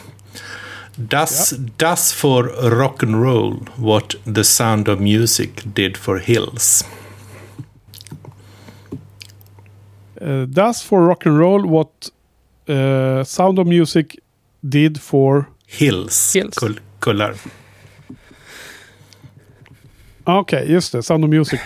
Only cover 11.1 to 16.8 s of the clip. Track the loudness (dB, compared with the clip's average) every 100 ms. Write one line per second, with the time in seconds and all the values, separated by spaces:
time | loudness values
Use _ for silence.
11.1 | 4 2 4 4 2 2 0 0 _ -20
12.1 | -20 _ _ _ _ -4 0 0 0 0
13.1 | -2 -4 0 2 4 2 4 4 0 -2
14.1 | -8 _ _ _ _ -2 2 2 0 -2
15.1 | 2 4 2 -2 _ _ 0 0 0 -2
16.1 | -2 0 0 -2 -4 -6 -6